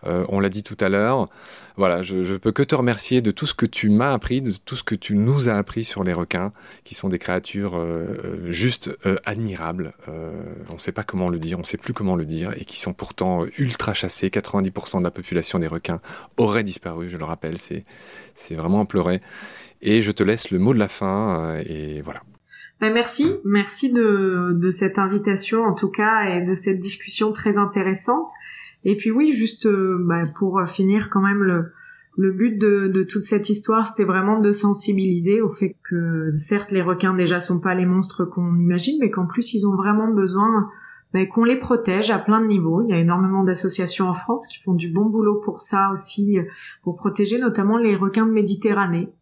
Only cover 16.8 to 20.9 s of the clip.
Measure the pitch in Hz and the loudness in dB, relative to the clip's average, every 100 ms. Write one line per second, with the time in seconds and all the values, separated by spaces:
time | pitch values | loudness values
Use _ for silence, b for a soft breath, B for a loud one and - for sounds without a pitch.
16.8 | 92 82 87 87 78 82 80 85 - 80 | -10 -10 -10 -8 -8 -8 -8 -10 -10 -12
17.8 | - B B B B - - 80 80 101 | -12 B B B B -20 -14 -6 0 0
18.8 | 101 98 87 92 B B B B B B | 2 0 0 0 B B B B B B
19.8 | 110 110 104 104 95 113 - 95 101 127 | 2 2 2 2 2 2 0 2 4 4
20.8 | 101 | 2